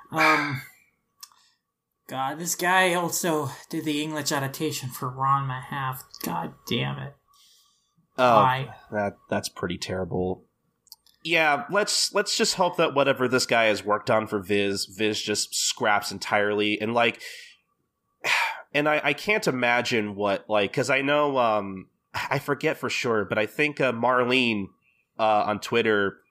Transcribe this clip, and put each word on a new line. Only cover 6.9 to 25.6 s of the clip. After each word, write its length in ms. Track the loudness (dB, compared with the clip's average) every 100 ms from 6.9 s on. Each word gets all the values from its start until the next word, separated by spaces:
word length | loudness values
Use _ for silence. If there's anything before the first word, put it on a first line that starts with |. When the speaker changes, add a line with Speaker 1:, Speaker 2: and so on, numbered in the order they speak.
| -6
Speaker 1:
it. 160 | -12 -16 _ _ -20 _ _ _ _ _ _ 2
Speaker 2:
Oh, 180 | 6 6
Speaker 1:
Why? 320 | 6 2 -4 -12 -8
Speaker 2:
that, 260 | -4 -4 -6 -6
that's 180 | -6 -6
pretty 300 | -6 -6 -6
terrible. 640 | -6 -6 -4 -2 -2 -4 _ _ _ _ _ -20 _ _
Yeah, 420 | -2 2 4 2 0
let's, 420 | 0 0 0 0
let's 240 | 0 0 0
just 200 | 0 2
hope 200 | 0 2
that 180 | 2
whatever 340 | 2 2 2 2
this 180 | 2 2
guy 200 | 4 4
has 180 | 2
worked 260 | 0 0 2
on 160 | 0 0
for 140 | -4
Viz, 460 | 0 0 0 -2 -6
Viz 360 | -2 -2 -2
just 320 | -2 -4 -4
scraps 560 | -4 -4 0 2 2 0
entirely. 680 | -8 -2 0 2 2 0 0
And, 120 | 0
like, 300 | 2 2 0 -10 -18 -20 -20 _ _ _ _ _ _
<sighs> 500 | -2 0 0 -6 -6
and 140 | -2 0
I, 120 | 0
I 100 | 0
can't 340 | -2 0 0 0
imagine 680 | 0 2 2 2 0 -2
what, 300 | -2 0 0 0
like, 220 | 0 0
'cause 180 | 0 0
I 100 | 0
know, 360 | 2 2 2 2
um, 500 | 2 2 -2 -8 -14 _ _
I 240 | -10 -4 -4
forget 360 | -2 -2 -2 -2
for 120 | -4
sure, 340 | -4 0 0
but 140 | 0 -2
I 80 | -2
think, 340 | 0 -2 0
uh, 120 | -2
Marlene, 720 | 0 2 2 2 2 2 0 -4 _ _ _ _ -2
uh, 260 | 2 2 2
on 140 | -2